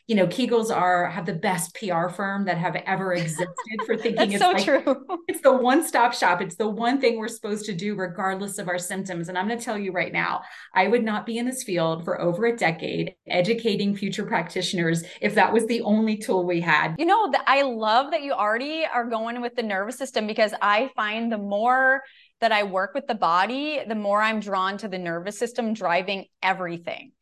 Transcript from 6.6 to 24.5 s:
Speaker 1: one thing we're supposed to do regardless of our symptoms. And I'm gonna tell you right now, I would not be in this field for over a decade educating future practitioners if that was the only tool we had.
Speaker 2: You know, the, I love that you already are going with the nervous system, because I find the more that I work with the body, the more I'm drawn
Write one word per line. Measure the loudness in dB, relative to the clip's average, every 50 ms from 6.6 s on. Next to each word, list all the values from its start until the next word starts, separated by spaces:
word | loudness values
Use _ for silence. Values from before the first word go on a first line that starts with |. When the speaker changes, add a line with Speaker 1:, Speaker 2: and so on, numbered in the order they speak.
| -2 -2
Speaker 1:
one | -2 0 0 0 2 2
thing | 2 2 2 0
we're | -4 -8
supposed | -8 -8 -6 -6 -6 -4 -4
to | -6
do | -6 -4 -4 -4 -4
regardless | -4 -4 -4 -4 -2 -2 -2 -2 -2 -4 -6 -8 -6
of | -4 -4
our | -4 -4
symptoms. | -4 -4 -6 -6 -6 -6 -6 -6 -6 -4
And | -4 -4
I'm | -2 -2
gonna | -4 -4
tell | -4 -6 -6 -4
you | -4 -4
right | -2 -2 -2 -2
now, | -2 -2 -2 -2 -2 -4 -6 -10 -16 -18 -16 -2 0
I | 2 4 4
would | 4 2 2
not | 0 -2 -2 -2
be | -4 -4 -2
in | -2
this | -4 -4 -6
field | -6 -2 0 0 2 0 0 -2 -4
for | -4 -4 -2
over | 0 0 0 2 0
a | 0 2
decade | 2 0 0 0 -2 -4 -4 -4 -4 -4 -4 -8 _ _
educating | -2 0 2 2 2 0 0 0 0 0 2 0 0 0
future | -2 -2 -4 -4 -4 -4
practitioners | -2 -2 -2 -2 -4 -4 -4 -4 -2 0 0 2 2 2 0 -2 -6 -6 -4
if | -2 0 4
that | 4 4 4
was | 4 4 2
the | 2 0 0
only | 2 2 2 4 2 2 0 -2
tool | -2 0 0 2 2
we | 2 0 0
had. | 2 4 4 4 4 2 0 0
Speaker 2:
You | 2
know, | 4 4 4 4 2
the, | 0 2 2 4
I | 4 4
love | 4 2 0 0 2 4 4 4 4 2
that | 0 -4
you | -2 -2
already | -2 0 0 0 0 0 -2 -4 -4 -4 -4
are | -2 -2 -2 -2
going | -2 -4 -4 -4 -4 -4 -6
with | -6 -6 -4
the | -4
nervous | -4 -2 -2 -2 -4 -4 -6
system, | -8 -10 -6 -4 -4 -4
because | -2 0 2 2 2 0 0
I | 0 2 2 2 0 0 -2
find | -4 -4 -2 -2 -2 -2 -2
the | -4 -4
more | -4 -4 -2 0 2 2 4 4 4 4 2 2 -2 -8 -20 _ _ _ _ _
that | 0 2
I | 2 2 0
work | 0 0 -2 -2 -2 -4
with | -4 -4
the | -4 -2
body, | 0 2 2 4 4 2 2 0 -2 -4 -4 -4 -4 -4
the | -4 -4
more | -4 0 0 2 2
I'm | 2 2 0 -2
drawn | -4 -2